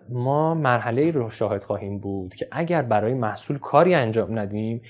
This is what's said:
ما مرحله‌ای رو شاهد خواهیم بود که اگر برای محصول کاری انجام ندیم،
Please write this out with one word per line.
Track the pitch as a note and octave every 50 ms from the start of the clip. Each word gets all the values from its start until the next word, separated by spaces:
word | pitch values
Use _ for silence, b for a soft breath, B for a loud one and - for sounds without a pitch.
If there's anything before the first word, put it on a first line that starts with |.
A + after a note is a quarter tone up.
| - -
ما | B2 B2 B2 C3+ C#3+ D3+ D#3+ D#3+ E3
مرحله‌ای | D#3+ C#3+ B2+ B2 A#2 A#2+ A#2+ A2+ C3 D#3 E3+
رو | D#3+ C3+ A2+ A2
شاهد | - - A2 G2+ G#2 G2 -
خواهیم | - G#2 G2 G2+ G2 G2+ G2
بود | G2 G2 G2 F#2+ F#2 F2+ -
که | - - -
اگر | - D3 E3+ E3 F3 D#3
برای | B2+ A2+ G#2+ G#2 G#2+ A#2 C3+
محصول | B2+ A2+ G#2+ G2+ - - - D3 C3+
کاری | - - - D3 E3+ F#3 F3
انجام | D3 A#2+ A2+ A2 A2 F#2+ F#2 A2+ A2
ندیم، | G#2 G2 G#2 G#2+ A2 A2+ A#2 A#2 B